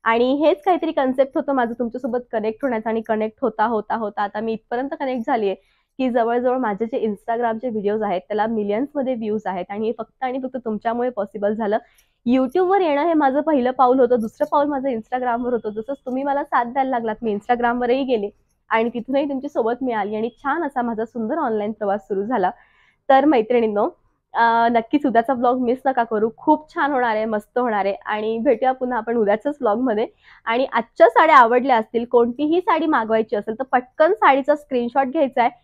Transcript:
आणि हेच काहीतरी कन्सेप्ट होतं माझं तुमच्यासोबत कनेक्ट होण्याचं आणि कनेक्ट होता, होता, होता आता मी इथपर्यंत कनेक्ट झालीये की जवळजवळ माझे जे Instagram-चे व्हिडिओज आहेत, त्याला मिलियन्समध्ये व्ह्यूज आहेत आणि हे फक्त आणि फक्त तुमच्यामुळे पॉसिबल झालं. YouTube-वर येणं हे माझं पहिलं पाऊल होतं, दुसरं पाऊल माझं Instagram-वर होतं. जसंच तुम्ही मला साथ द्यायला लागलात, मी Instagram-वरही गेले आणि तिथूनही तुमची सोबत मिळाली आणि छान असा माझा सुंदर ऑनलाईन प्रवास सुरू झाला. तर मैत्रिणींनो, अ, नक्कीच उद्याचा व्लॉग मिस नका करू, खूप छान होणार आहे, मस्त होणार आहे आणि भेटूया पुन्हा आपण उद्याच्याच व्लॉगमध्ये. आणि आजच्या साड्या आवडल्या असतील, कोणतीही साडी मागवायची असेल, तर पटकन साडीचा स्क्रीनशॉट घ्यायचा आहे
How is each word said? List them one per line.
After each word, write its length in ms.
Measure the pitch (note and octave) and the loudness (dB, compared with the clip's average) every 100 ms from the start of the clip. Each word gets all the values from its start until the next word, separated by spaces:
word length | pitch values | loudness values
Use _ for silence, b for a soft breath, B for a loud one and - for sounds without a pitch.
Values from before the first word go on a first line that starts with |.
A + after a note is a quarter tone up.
आणि 300 | A3+ A#3 B3 | 0 2 2
हेच 300 | C#4 D4+ F4 | 2 2 2
काहीतरी 280 | - F4 E4 | 0 0 0
कन्सेप्ट 400 | D#4 C4 C4 C4+ D#4+ | -2 -2 0 0 0
होतं 180 | C#4+ | -2
माझं 200 | C#4 A#3 | -2 -2
तुमच्यासोबत 460 | A#3 A#3+ B3+ B3+ A#3+ B3 | -4 -6 -6 -6 -6 -4
कनेक्ट 280 | A3 G#3+ A3 | -4 -4 -4
होण्याचं 280 | C#4 A3 A3 | -4 -4 -4
आणि 120 | A3 | -4
कनेक्ट 360 | A3 G#3+ G#3+ _ | -2 -4 -4 _
होता, 240 | C4+ - A3 | -4 0 0
होता, 300 | A3+ G#3 A3 | 0 -4 -6
होता 260 | G#3+ G#3+ | -6 -4
आता 180 | G3+ G#3 | -6 -4
मी 140 | A3+ | -6
इथपर्यंत 360 | A3+ _ A#3+ C#4 D#4 | -6 _ -6 -6 -6
कनेक्ट 240 | C4+ B3+ A3+ | -6 -4 -2
झालीये 280 | B3+ G3+ F#3+ _ _ _ - | -2 -2 -4 _ _ _ -4
की 120 | C4 | 0
जवळजवळ 480 | A#3+ A3+ A#3+ B3 B3+ | 2 2 0 0 0
माझे 280 | A#3+ G3 A3+ | -2 -4 -4
जे 220 | B3+ A3 | -2 -4
Instagram-चे 640 | G3+ - A#3 A#3+ A3+ B3+ | -4 -6 -2 -2 -4 -4
व्हिडिओज 320 | G#3+ G3+ G#3+ | -4 -2 -2
आहेत, 200 | G#3 F#3 | -2 -4
त्याला 260 | - G#3 A3 | -4 -4 -2
मिलियन्समध्ये 640 | A3+ G#3 G#3 C#4+ D4 B3+ | -2 -2 -2 -2 -4 -4
व्ह्यूज 280 | B3 A3 G#3+ G3 | -4 -4 -4 -4
आहेत 200 | F#3 F#3 | -8 -8
आणि 160 | G3+ A3 | -6 -4
हे 80 | A#3+ | -6
फक्त 260 | A3+ _ | -10 _
आणि 160 | B3+ C4 | -6 -6
फक्त 140 | C4 C4 A#3+ | -6 -8 -6
तुमच्यामुळे 440 | G#3+ A#3 A#3 B3 | -6 -4 -2 -4
पॉसिबल 440 | A#3+ G3+ A3 G3+ | -4 -8 -4 -4
झालं. 240 | A3 G#3+ G#3 b b b b - | -2 -2 -2 b b b b 0
YouTube-वर 540 | C4 C4 F4 F#4 G4 | 2 2 0 2 2
येणं 240 | F4 C#4+ E4 | 2 2 2
हे 80 | |
माझं 280 | D#4+ C#4 C4+ | 2 2 2
पहिलं 300 | D4+ D4 B3 | 2 2 0
पाऊल 280 | C4 B3+ C4 | 2 4 6
होतं, 200 | A#3+ B3 | 4 2
दुसरं 260 | A3 _ - | -2 _ 0
पाऊल 160 | D4+ D4 | 0 0
माझं 220 | C#4+ C4+ | -2 -2
Instagram-वर 640 | A3+ A3 B3+ B3+ A#3 B3 | -4 -6 -6 -2 -2 -2
होतं. 160 | A#3+ A3 | -4 -4
जसंच 280 | G#3+ A3 C#4 - | -8 -8 -10 -6
तुम्ही 180 | B3+ | -4
मला 200 | C#4+ C#4 | -2 -4
साथ 220 | D4 C4+ A#3+ | -2 -2 -2
द्यायला 240 | C4+ C4+ | -2 -2
लागलात, 260 | B3 A3+ G#3+ | -2 -4 -4
मी 140 | A3+ G3+ | -4 -4
Instagram-वरही 680 | - A#3+ A#3 B3 A#3+ C4 | -2 -2 0 0 0 0
गेले 260 | C4+ A#3+ G3+ - _ _ _ | 0 -2 -2 -10 _ _ _
आणि 200 | A3+ A#3 | -2 0
तिथूनही 400 | - - C4+ D4 | -4 -4 -2 -2
तुमची 200 | C4+ C#4+ | -4 -6
सोबत 240 | A#3+ A3+ B3 | -4 -2 -2
मिळाली 340 | C4 A3+ G3+ G#3+ | -4 -4 -4 -4
आणि 140 | A3+ A#3 | -6 -6
छान 200 | C#4 D4+ | -6 -4
असा 180 | D4+ C4 | -4 -4
माझा 240 | B3 A3 A#3 | -4 -4 -6
सुंदर 320 | B3 A3 D#4+ | -6 -6 -4
ऑनलाईन 340 | C#4 A3 G#3 | -2 -2 -4
प्रवास 300 | G#3+ G3+ G3+ | -4 -4 -4
सुरू 200 | _ G3 | _ -6
झाला. 280 | G3+ B3+ F#3 - b b b b _ | -2 0 -2 -4 b b b b _
तर 160 | C4+ C#4+ | 4 6
मैत्रिणींनो, 640 | C4 A3 B3 A3 G3+ B3 - _ _ _ | 2 2 2 2 0 -2 -4 _ _ _
अ, 340 | - A#3 A#3 A#3 | 0 2 4 2
नक्कीच 380 | A#3 A3+ D4 C#4 | 2 0 0 2
उद्याचा 280 | A3+ A#3 | 2 2
व्लॉग 260 | C4 B3 B3+ | 0 0 0
मिस 180 | B3 B3+ C4+ | 0 0 0
नका 180 | C4 | -2
करू, 260 | A#3 G#3+ A3 - | -2 0 -2 -2
खूप 360 | - D4+ D4+ | 0 0 0
छान 180 | F4 C#4+ | -4 -2
होणार 240 | C#4 A#3+ G#3+ | 0 0 0
आहे, 100 | A3 | -2
मस्त 320 | G#3+ - - | -4 -4 -4
होणार 280 | B3 G#3+ G3 | -2 0 0
आहे 80 | |
आणि 460 | G3 - G#3+ G#3+ A3+ | -2 -6 -4 -2 -2
भेटूया 320 | A#3+ A#3 C4 | 0 2 0
पुन्हा 260 | C4 B3+ A#3+ | -2 -4 -4
आपण 200 | A3 A#3 | -2 0
उद्याच्याच 380 | G#3 G#3+ C#4+ D4 | 2 0 -2 -2
व्लॉगमध्ये. 460 | A#3 G#3+ B3+ G#3+ B3+ b b b - | -2 0 0 -2 -4 b b b -4
आणि 200 | A#3 C4 | -2 0
आजच्या 440 | A#3 A3+ _ E4 | -2 -4 _ 6
साड्या 280 | G#4 D#4+ D4+ | 6 6 8
आवडल्या 400 | A#3 B3 C4 A#3+ | 8 4 4 0
असतील, 280 | A3 A#3 A#3+ | 0 -4 2
कोणतीही 560 | A#3+ A#3 A#3+ D4+ E4+ | 2 2 0 0 0
साडी 240 | F#4 D#4+ D#4+ | 2 0 2
मागवायची 500 | C#4+ A3+ A3 A3+ G#3+ | 0 2 0 0 -4
असेल, 200 | G#3 A3 | -4 -8
तर 40 | |
पटकन 500 | - B3+ B3 - D#4 | -2 -2 -2 2 2
साडीचा 420 | G#4+ F#4 C4+ C4+ D4 | 4 4 4 2 -2
स्क्रीनशॉट 520 | - B3+ A#3+ C4+ C4+ | 0 -4 -2 -2 -2
घ्यायचा 340 | D#4+ C4+ - | 0 0 0
आहे 80 | A#3 - | -2 -2